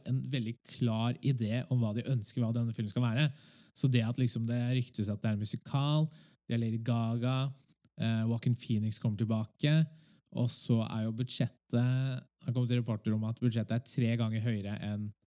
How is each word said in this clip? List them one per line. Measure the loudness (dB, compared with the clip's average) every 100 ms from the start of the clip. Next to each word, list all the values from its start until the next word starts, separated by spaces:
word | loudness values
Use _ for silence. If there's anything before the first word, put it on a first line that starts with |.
| -4
en | -4 -2
veldig | -4 -4 -6 -12 -2
klar | 0 2 0 0 0
idé | 0 0 -2 0
om | 0
hva | 0 -2
de | -2
ønsker, | -2 -2 -2 0
hva | 0
denne | -2 -2
filmen | -4
skal | 0
være. | 0 2 0 -2 -18 -20 -14 0
Så | 2
det | 4 2
at | 0
liksom | 0 0 -2
det | -2 0 0
ryktes | -2 -4 -2
at | -2
det | 0
er | 0
en |
musikal, | 0 -2 -2 -2 2 2 0 -2 -20 _ _
det | -2
er |
Lady | 0 -2 0
Gaga, | 0 0 0 0 0 -2 -6 _ _ _ -4
eh, | 0 2
Joaquin | 2 2 0 0
Phoenix | 0 0 0 0
kommer | 0 0
tilbake, | 0 0 -2 _ 2 4 2 -2 -20 _ _ -2
og | 2
så | 2 2 2 2
er | -2
jo | -4 -2
budsjettet, | -4 0 -2 -4 _ 0
det | 2 2 -2 -6 -12 _ -4
har | 0
kommet | 2 2
rapporter | 0 -2 0 0
om | 0
at | 0
budsjettet | 2 2 0 -2
er | 0
tre | 2 2 2
ganger | 0 0 0
høyere | -2 -4 -6 -4
enn, | -4 -6 -10